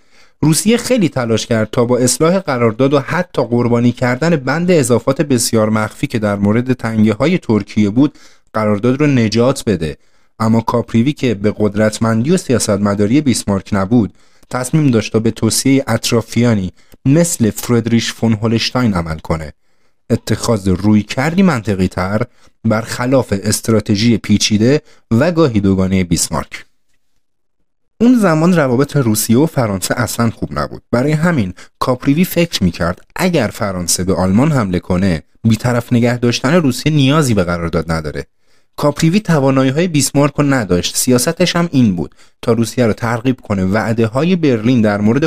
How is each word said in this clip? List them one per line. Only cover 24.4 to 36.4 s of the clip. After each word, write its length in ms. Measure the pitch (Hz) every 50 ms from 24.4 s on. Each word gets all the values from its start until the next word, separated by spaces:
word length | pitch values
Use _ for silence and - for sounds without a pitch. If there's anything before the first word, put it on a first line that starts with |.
| - - 107 101 110 127 143 151 - - - _ _ -
و 220 | 113 113 147 180
گاهی 280 | 170 160 165 131 110 101
دوگانه 440 | 95 98 95 95 92 92 95 95 90
بیسمارک. 600 | 85 85 80 - - - 71 - - - - - _ _ _ _ _ _ _ _ _ _ _ _ _ _ _ _ _ _ _ _ _ _ _ _ _ _ -
اون 180 | 220 247 254 233
زمان 380 | 202 175 160 156 160 180 185
روابط 400 | 165 143 131 120 127 139 - -
روسیه 420 | 147 123 113 107 - - - 113 127
و 80 | 156
فرانسه 480 | 165 - 143 120 107 95 92 - - - -
اصلاً 300 | 117 - - - 120 113
خوب 280 | - - - - 69 71
نبود. 240 | 71 - - - - _
برای 220 | - 120 131 151
همین 420 | 156 151 160 180 165 131 101 90 - - - - _ _
کاپریوی 460 | - 131 123 - - 139 143 165 190
فکر 400 | - - 170 170 170 - - 185
می‌کرد 360 | 175 - - 170 - 180 - - _ -
اگر 340 | - 165 190 170 147 107 101
فرانسه 520 | - - 110 98 92 90 87 82 - - 90
به 100 | 92 85
آلمان 380 | 80 92 92 95 113 139 165
حمله 260 | 147 131 104 95 90 85
کنه، 440 | - - 90 90 98 98 82 76 - _ _ _
بی‌طرف 500 | - 113 110 - - 127 123 120 - -
نگه 260 | 123 117 120 120 120 117
داشتن 360 | 123 120 117 -